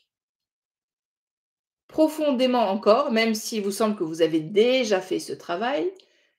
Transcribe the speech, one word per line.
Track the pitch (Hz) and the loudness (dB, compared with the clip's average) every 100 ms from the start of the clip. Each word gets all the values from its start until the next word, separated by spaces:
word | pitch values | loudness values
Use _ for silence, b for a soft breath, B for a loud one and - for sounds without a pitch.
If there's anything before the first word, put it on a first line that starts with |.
| _ _ _ _ _ _ _ _ _ _ _ _ _ _ _ _ _ _ _ | _ _ _ _ _ _ _ _ _ _ _ _ _ _ _ _ _ _ _
profondément | - 311 311 302 247 254 247 208 | 0 0 2 -2 0 2 2 0
encore, | 202 208 233 294 | 2 4 4 2
même | 226 226 220 | 0 0 -2
s'il | - 220 | -6 -6
vous | 196 | -4
semble | 202 220 208 | -2 -2 -2
que | |
vous | 160 160 | -6 0
avez | 160 160 | 2 2
déjà | 156 208 247 262 220 185 | 0 2 4 2 0 -2
fait | 185 165 | -2 -6
ce | - | -6
travail, | - - 175 240 294 359 392 b b b | -12 -8 -6 -4 -4 -4 -8 b b b